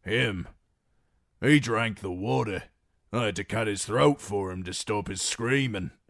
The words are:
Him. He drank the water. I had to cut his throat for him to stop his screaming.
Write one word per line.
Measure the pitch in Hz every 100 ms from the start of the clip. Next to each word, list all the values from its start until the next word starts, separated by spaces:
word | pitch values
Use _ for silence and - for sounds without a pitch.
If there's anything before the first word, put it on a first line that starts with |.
Him. | 92 120 123 92 - - _ _ _ _ _ _ _ _
He | 127 151
drank | 117 113 117 98
the | 95
water. | 90 104 131 113 90 - _ _ _ _
I | 120 110
had | 92
to |
cut | 98 110 110
his | 98
throat | - 113 147 143
for | - 101 95
him | 92
to | 92
stop | 90 - 104 92
his | 95
screaming. | - - 117 139 131 104 90 -